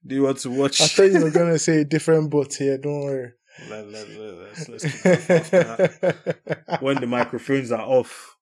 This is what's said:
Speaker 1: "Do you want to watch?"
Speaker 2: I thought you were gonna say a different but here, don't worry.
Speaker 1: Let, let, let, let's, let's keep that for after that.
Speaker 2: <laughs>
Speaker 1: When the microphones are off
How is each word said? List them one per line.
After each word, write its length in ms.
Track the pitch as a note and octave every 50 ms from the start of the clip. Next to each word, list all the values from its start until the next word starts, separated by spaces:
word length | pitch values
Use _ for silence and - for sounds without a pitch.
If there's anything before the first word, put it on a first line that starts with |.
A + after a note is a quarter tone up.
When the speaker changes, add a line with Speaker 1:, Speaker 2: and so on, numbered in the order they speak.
| _
Speaker 1:
"Do 80 | F#2 C3
you 80 | C#3 C#3
want 160 | C3+ C#3 -
to 100 | - C3
watch?" 320 | B2 C3+ C#3 C#3 C#3 -
Speaker 2:
I 60 | D#3
thought 240 | D3+ - - G3 G3
you 100 | F#3+ E3+
were 80 | E3 D#3+
gonna 300 | D3+ F3+ E3+ E3+ E3 D3+
say 220 | - E3+ D#3+ D#3
a 40 | D3
different 460 | C#3+ D#3+ D#3 - E3 D#3+ D#3+ D#3 D3
but 200 | C#3+ D3 C3+ C#3 -
here, 240 | - C#3 C#3 C3+ C3+
don't 220 | C3+ D3 D3 C#3+
worry. 300 | C#3 C#3+ C#3 C3 B2 A#2+ A#2 _ _ _ _ - - -
Speaker 1:
Let, 180 | G#2+ G#2+ G#2+ G#2
let, 200 | G#2 G#2+ G#2+ G#2
let, 240 | G#2+ G#2+ - - -
let's, 320 | E2+ - - - E3 D3+ -
let's 140 | A#2 A2 -
keep 180 | D3+ - - -
that 180 | F#3+ F3 D#3
for 120 | - - F#3
after 300 | D#3+ D#3+ - - F#3 D#3+
that. 1120 | - - - F#3+ F3 - _ - F3+ - - _ - - _ _ - D3+ - _ - E3+
Speaker 2:
<laughs> 20 | -
Speaker 1:
When 180 | C3+ C3+ C#3 C3
the 40 | B2
microphones 640 | A#2+ B2 B2 A#2+ A#2+ - A#2 - - C3+ C3+ C3 A#2
are 100 | A#2 A2 A2
off 500 | A2+ C3 B2+ A#2+ - - - - - _ _